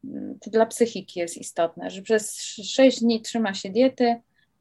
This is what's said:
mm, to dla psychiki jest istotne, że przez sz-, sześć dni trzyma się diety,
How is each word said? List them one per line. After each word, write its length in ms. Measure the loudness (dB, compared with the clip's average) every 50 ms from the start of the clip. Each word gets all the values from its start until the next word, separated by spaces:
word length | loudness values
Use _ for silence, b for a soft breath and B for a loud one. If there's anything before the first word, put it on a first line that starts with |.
| -16
mm, 340 | -12 -10 -10 -10 -10 -12 -12
to 100 | -12 -2
dla 160 | 2 2 2
psychiki 540 | 2 4 0 0 0 0 -8 -12 -10 -8 -6
jest 160 | -6 -6 -8
istotne, 540 | -12 -14 -12 -2 -2 -2 -2 -2 -6 -12 -10
że 120 | -10 -12 -4
przez 340 | 0 0 0 0 -2 -10 -10
sz-, 260 | -10 -12 -10 -10 -10
sześć 360 | -6 2 6 6 6 6 6
dni 220 | 2 2 2 0 -2
trzyma 320 | -4 -4 -2 -2 -2 -2
się 160 | -6 -8 -4
diety, 500 | 2 4 4 4 4 2 2 2 2 0 _ _ _ _ _ _ _ _